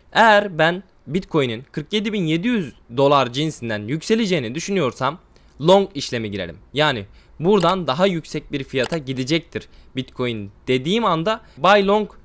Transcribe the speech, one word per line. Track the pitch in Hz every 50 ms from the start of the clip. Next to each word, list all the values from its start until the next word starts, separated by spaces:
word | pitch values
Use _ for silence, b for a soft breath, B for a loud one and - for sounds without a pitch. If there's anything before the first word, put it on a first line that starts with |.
| _ _
Eğer | - 180 220 226 208 202 208 202 175 151
ben | 156 165 175 185 - _ _ _ -
Bitcoin'in | 147 147 196 185 - - 160 135 123 113 110 135 _
kırk | - 160 147 -
yedi | 208 214 202 226
bin | 208 214 175
yedi | 156 156 165 175 247
yüz | 247 220 170 123 - - _ - 117
dolar | 127 139 143 147 139 131 120
cinsinden | 120 135 156 160 147 - 120 117 110 104 104 110
yükseleceğini | 139 160 - - 220 220 233 185 185 156 123 110 123
düşünüyorsam | 165 - - 202 185 151 123 107 - 131 135 156 - _ _ _ b b b b b
long | 135 165 190 202 196 190 -
işlemi | 143 - - 127 120 113 104
girelim. | 98 95 90 85 78 101 - _
Yani | - 135 151 151 135 110 98 - b b b b b b
buradan | 147 180 214 202 165 165 185 190 170
daha | 135 127 156 185
yüksek | 202 180 165 - - - 156 143 -
bir | 147 139 135
fiyata | - - 131 120 - 170 165
gidecektir | 139 131 131 127 131 127 160 165 160 - - - - - b b b b b
Bitcoin | 127 127 - - - 123 123 113 107 101 98 - - -
dediğim | - 127 131 127 160 196 233 233
anda | 196 170 160 165 208 220 233 b b b
buy | b 143 185 208 208 196
long | 196 202 214 208 - - -